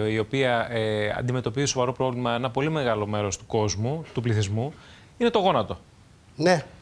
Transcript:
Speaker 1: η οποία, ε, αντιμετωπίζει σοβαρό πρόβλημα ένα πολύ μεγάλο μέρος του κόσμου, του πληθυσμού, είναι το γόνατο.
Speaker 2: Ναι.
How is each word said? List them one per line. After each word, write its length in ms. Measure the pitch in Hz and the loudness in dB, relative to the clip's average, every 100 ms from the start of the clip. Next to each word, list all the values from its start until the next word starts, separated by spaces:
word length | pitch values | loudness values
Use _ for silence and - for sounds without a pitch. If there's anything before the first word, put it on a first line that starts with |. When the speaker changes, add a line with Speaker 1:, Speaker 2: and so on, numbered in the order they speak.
| 107 | 2
Speaker 1:
η 80 | 110 | 0
οποία, 480 | 104 135 131 117 117 | 0 0 2 2 0
ε, 400 | 117 110 107 107 - | -2 0 0 -2 -2
αντιμετωπίζει 480 | 123 127 123 113 143 | -2 -2 -2 -2 -2
σοβαρό 260 | 131 123 | 0 0
πρόβλημα 420 | 123 131 123 123 | 0 -2 0 -2
ένα 160 | 120 127 | -2 -2
πολύ 200 | 120 151 | -2 -2
μεγάλο 360 | 160 127 110 104 | 0 0 0 0
μέρος 320 | 104 104 92 | -2 -2 -4
του 80 | - | -2
κόσμου, 580 | 113 107 95 113 160 156 | 0 0 0 -4 -4 -6
του 60 | - | -4
πληθυσμού, 520 | 117 107 95 107 135 - - - - - | 0 0 0 -2 -4 -8 -18 -20 -20 -2
είναι 120 | 233 | 2
το 80 | 226 | 4
γόνατο. 400 | 190 143 95 92 - - - - - - | 4 4 0 -6 -12 -20 -20 -20 -18 0
Speaker 2:
Ναι. 280 | 165 175 - - | 4 4 2 -14